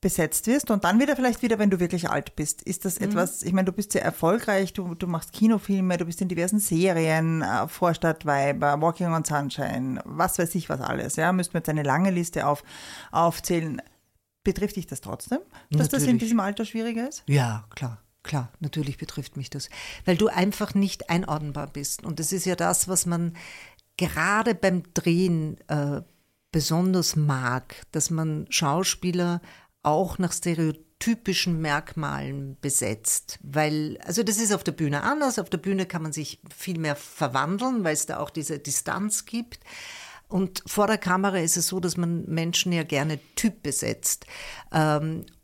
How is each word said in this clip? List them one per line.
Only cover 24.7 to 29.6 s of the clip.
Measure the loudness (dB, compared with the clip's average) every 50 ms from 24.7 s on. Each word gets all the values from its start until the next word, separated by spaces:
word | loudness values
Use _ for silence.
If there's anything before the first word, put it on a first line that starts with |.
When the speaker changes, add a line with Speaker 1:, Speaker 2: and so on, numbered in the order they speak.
| 2 2 -2 -2 _
Speaker 2:
Drehen, | 0 2 4 4 4 4 4 2 2 0 -2 -6 -10 -6 _
äh, | -2 0 0 0 -2 -2 -6 _ _ _ _ _ _ _ _ _
besonders | -2 -2 0 2 2 2 4 4 4 2 2 2 2
mag, | 2 2 2 2 2 0 0 -2 -2 -4 -8 -18 -18 -18 _ -2
dass | -2 -2 0
man | 0 -2 -2 -2 -2 -4 -4 -2
Schauspieler | -2 0 2 2 2 2 2 0 -2 -2 -2 -2 0 2 2 2 0 -2 -4 -8 -20 -20